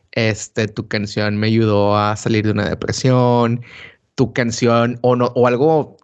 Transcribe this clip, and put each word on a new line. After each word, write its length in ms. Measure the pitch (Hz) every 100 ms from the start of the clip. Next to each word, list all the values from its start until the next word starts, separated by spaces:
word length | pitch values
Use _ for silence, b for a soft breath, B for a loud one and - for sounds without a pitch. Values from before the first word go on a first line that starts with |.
| _
este, 560 | - 113 107 - - 110
tu 200 | - 110
canción 500 | 110 104 - 104 104
me 100 | 110
ayudó 500 | 113 110 101 101 104
a 180 | 104 107
salir 300 | 113 110 107
de 60 |
una 180 | 104 92
depresión, 920 | 80 - - 131 127 123 120 117 120 B B B B _
tu 180 | - 117
canción", 680 | - 120 113 120 117 117 120
o 140 | 123 123
no, 160 | 120 123
o 120 | 123
algo 500 | 120 151 160 135 -